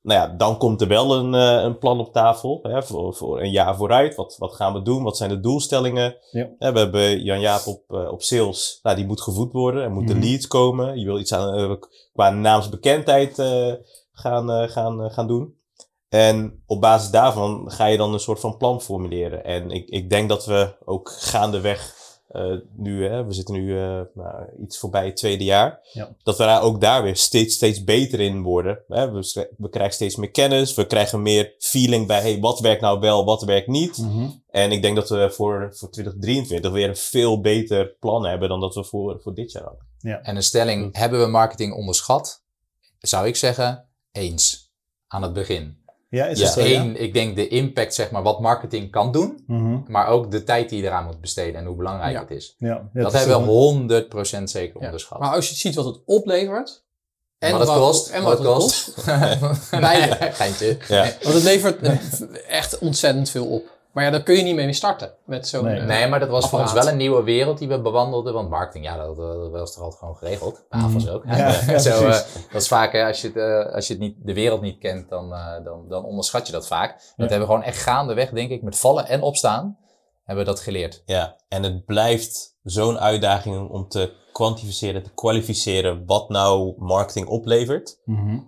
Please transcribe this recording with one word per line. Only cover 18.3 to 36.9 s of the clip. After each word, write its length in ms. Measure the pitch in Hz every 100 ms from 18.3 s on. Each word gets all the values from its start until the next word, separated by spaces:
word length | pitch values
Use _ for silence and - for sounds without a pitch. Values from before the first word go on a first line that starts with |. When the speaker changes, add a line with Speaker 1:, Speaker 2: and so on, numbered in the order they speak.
| 107
Speaker 1:
van 180 | 113 104
plan 240 | 123 123
formuleren. 600 | - 95 90 87 85 - -
En 240 | 90 90
ik, 180 | 90 -
ik 200 | 95 92
denk 200 | 101 107
dat 160 | 104 -
we 300 | 101 98 - -
ook 240 | 92 - -
gaandeweg, 800 | - 110 107 101 101 101 - - - _ _
eh, 240 | 90 92 92 92 104
nu, 280 | 101 98 95
hè, 180 | 120 110
we 80 |
zitten 200 | 95 92 98
nu, 220 | 95 95
eh, 200 | 95 92 92
nou, 320 | 98 87 - - -
iets 160 | 104 -
voorbij 260 | 98 98 95
het 100 | -
tweede 280 | 107 98
jaar, 360 | 98 98 127 - _
Speaker 2:
Ja. 160 | 110 104 -
Speaker 1:
dat 140 | - 101
we 60 |
daar 180 | 110 113
ook 200 | 113 107
daar 220 | 104 127
weer 120 | 104 92
steeds, 400 | - 117 113 -
steeds 280 | 113 101
beter 360 | 98 113 135 117
in 220 | 101 98
worden. 380 | 90 87 90 107 _
Hè, 240 | - 131
we 120 | 101
s-, 220 | 95 104 - -
we 120 | 101
krijgen 240 | 110 98
steeds 220 | - 101 -
meer 160 | 104
kennis, 420 | - 139 135 135
we 120 | - 98
krijgen 360 | 107 104 107
meer 320 | 104 104 104 _
feeling 480 | - 135 123 120 104
bij, 140 | 104
hey, 180 | 110 101
wat 200 | 110 -
werkt 220 | 113 104
nou 180 | 107 101
wel, 260 | 107 104 98
wat 180 | 107
werkt 240 | 101 98 98
niet? 300 | 139 175 170
Speaker 2:
Mhm. 300 | 113 107 131 143 _
Speaker 1:
En 220 | 101 101
ik 100 | 104
denk 140 | 104 104
dat 140 | 104
we 200 | 104 98
voor, 380 | - 104 101 101 -
voor 140 | 101
twintig 240 | - 101 92
drieëntwintig 520 | 104 135 123 87 92
weer 180 | 98
een 60 | 101